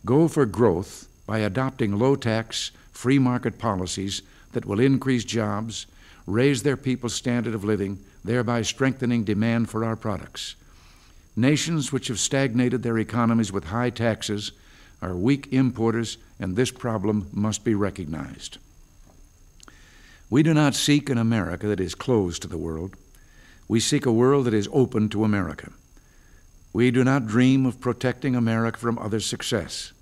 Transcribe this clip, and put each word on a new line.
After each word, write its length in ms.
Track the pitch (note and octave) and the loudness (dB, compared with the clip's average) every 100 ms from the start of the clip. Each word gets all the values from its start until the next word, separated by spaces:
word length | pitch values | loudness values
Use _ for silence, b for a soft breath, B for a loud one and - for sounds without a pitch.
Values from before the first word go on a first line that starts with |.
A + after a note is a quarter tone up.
| - | 4
Go 220 | C3+ E3 | 4 4
for 180 | D#3 B2 | 2 0
growth 600 | G2 A#2 E2+ G2+ - - _ - | 4 4 4 -4 -14 -20 _ -6
by 140 | A2 | -2
adopting 580 | G#2+ F#2+ C3+ - A2 G2+ | -2 -2 -4 -2 -2 2
low-tax, 720 | B2+ C#3 B2 A2 A2+ - - b b | 2 2 0 -2 -4 -8 -10 b b
free 280 | - B2 C#3 | -6 2 4
market 380 | B2+ B2 A#2+ - | 4 0 -2 -2
policies 640 | A#2+ F#2+ F2+ - G2 E2+ b b b | -2 -2 -4 -4 -6 -6 b b b
that 140 | A#2+ G#2 | -8 -2
will 160 | G2+ | 2
increase 420 | C3+ C3 C3+ B2 | 4 4 2 -2
jobs, 640 | - A2+ G#2+ G2+ A2+ G#2+ - b b b - | 0 -2 -2 -4 -6 -10 -14 b b b -4
raise 360 | G#2 C3+ C3+ | 2 2 2
their 140 | D3 B2+ | 0 -2
people's 380 | C3+ B2 A#2+ - | -2 -4 -4 -4
standard 400 | B2+ A#2+ A#2 A2 | -2 -2 -2 -4
of 80 | |
living, 340 | G2 G#2 G2 G2 b b | -2 0 -2 -6 b b
thereby 380 | - B2 A#2 A#2+ | -2 -2 0 -2
strengthening 640 | G#2 - C3+ B2+ B2 A#2+ | -2 0 0 0 0 0
demand 460 | G#2 G2+ A2+ A#2 A2+ | 0 0 2 0 -2
for 140 | A2+ | -2
our 120 | A2+ A2+ | -4 -4
products. 600 | A2+ F#2 - - - - b b b b b b b - | -6 -6 -10 -14 -14 -14 b b b b b b b 0
Nations 560 | B2+ D3+ D#3+ E3 C3+ | 2 2 0 -2 -2
which 160 | C3+ - | -4 -4
have 100 | A2 | -4
stagnated 640 | - C#3 C3+ A#2 B2 B2 | -2 0 0 2 0 0
their 160 | A#2 A2+ | 0 -2
economies 520 | A2 A#2 A#2 A#2 G#2 | 0 0 2 2 0
with 140 | G2 D#2+ | -2 -4
high 240 | A2 B2 | -2 -2
taxes 600 | A#2 A#2 G#2 - G#2 G#2 - b b b b | 0 -2 -2 -4 -6 -6 -14 b b b b
are 140 | F2+ F2+ | -6 -2
weak 360 | G#2+ C#3 - | 0 0 0
importers, 640 | C3 C3 G#2+ A2+ A2 A2+ - b b | 0 0 0 0 0 -4 -10 b b
and 160 | G2 F#2 | -4 0
this 140 | B2+ | -2
problem 580 | - B2 A2 G2+ G#2+ F2+ | -2 -4 -2 0 0 -2
must 300 | G2+ G#2+ G#2 | -2 -2 -2
be 100 | - | 0
recognized. 840 | G#2 G2+ F#2 D#2 D#2 C2 - - - - - - - - - - _ - - - b b b b b b | 0 0 -4 -8 -8 -10 -12 -16 -18 -20 -20 -20 -20 -20 -20 -20 _ -20 -20 -20 b b b b b b
We 140 | B2 | 2
do 100 | D#3 | 4
not 220 | D3+ D3 - | 4 4 2
seek 340 | - D3 D3 | 2 2 2
an 80 | A#2+ | 0
America 500 | A2+ A2+ E2 F2 G#2 | 2 0 -2 -4 -2
that 120 | G2 | -2
is 160 | F2+ - | -2 -4
closed 480 | - A#2 F#2 E2 | 0 2 2 -4
to 40 | E2+ | -8
the 100 | E2+ | -8
world. 380 | E2 D#2+ F#2 - - b b b b b - | -6 -6 -8 -12 -20 b b b b b -2
We 120 | A2+ | 0
seek 260 | - D3 C3+ | 2 0 2
a 60 | |
world 340 | A2+ B2+ C#3+ A#2+ | 4 6 4 4
that 80 | |
is 160 | A2 G2+ | 0 2
open 380 | C#3+ B2 A2 G#2+ | 2 2 2 0
to 140 | G#2 | 2
America. 480 | A2 G#2 E2+ D2 - - _ b b b b b b b - | 0 0 -2 -8 -14 -20 _ b b b b b b b -6
We 200 | G#2+ B2 | 2 4
do 120 | B2 | 4
not 240 | B2+ C#3 A2 | 4 2 2
dream 380 | A2 B2+ C3+ C3 | 4 6 6 2
of 160 | A2+ | -2
protecting 540 | B2 A2+ B2+ A#2+ C#3+ B2 | -4 -2 -2 -2 -2 0
America 420 | A2+ A2+ A2+ - | 0 0 -2 -2
from 220 | A#2 A#2 | -4 -4
other 200 | A2 G#2+ | -4 -4
success. 720 | G2+ - - A2+ D#2 - - - | -4 -6 -4 -4 -4 -10 -14 -18